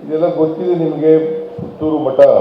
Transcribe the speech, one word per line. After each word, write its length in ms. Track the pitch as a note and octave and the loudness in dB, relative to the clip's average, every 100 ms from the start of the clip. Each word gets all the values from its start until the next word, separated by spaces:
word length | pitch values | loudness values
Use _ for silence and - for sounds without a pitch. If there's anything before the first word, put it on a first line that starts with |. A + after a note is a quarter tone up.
| D3 | -6
ಇದೆಲ್ಲ 280 | D#3 F3 | -2 -2
ಗೊತ್ತಿದೆ 400 | E3+ D#3+ D#3+ F3+ | 0 -2 -2 -4
ನಿಮಗೆ, 720 | E3+ D#3+ D3 D#3 D#3+ D#3+ D#3+ - | -2 -2 -2 2 2 2 -6 -10
ಪುತ್ತೂರು 500 | - - - D#3 D3+ | -12 -14 -6 -4 -2
ಮಠ 220 | C3+ C3 C#3 A2 | -2 4 4 6